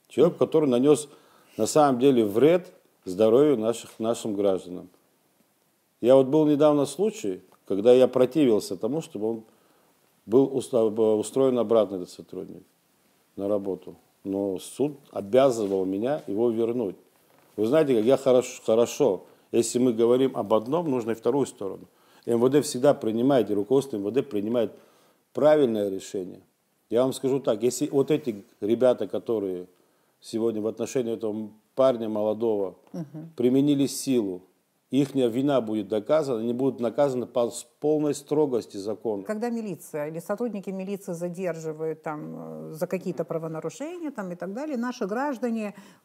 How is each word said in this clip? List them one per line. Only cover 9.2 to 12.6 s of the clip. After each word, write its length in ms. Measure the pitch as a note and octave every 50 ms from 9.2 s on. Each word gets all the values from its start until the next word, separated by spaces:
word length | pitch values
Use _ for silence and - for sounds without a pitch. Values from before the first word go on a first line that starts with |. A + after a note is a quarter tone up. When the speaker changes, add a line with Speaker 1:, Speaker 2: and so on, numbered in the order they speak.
| G#2 A2+
Speaker 1:
он 140 | A#2 A2 A2 _ _ _ _ _ _ _ _ _ _ _ _ _ _ _ _
был 240 | F#2+ G#2+ C3 C3+ C3 C3+
уста-, 340 | C3 A2+ - - A#2 A2+ A2
б-, 260 | G#2 A2+ A2 A2 A2
устроен 420 | G#2+ G#2 - - C3 C3+ C3 B2 A#2+
обратно, 360 | A2+ G#2 A#2 A2+ G#2 F#2 G2
этот 140 | F2+ F2+ F2
сотрудник, 540 | - - E2+ - - F#2 F2 F2 F2 F2